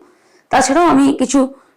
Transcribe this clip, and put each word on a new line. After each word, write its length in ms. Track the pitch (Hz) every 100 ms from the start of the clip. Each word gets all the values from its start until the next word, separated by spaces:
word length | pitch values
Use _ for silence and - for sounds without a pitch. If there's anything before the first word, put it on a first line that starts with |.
| _ _ _ _ -
তাছাড়াও 360 | - - 302 349
আমি 280 | 269 277
কিছু 400 | - 254 277 262 - _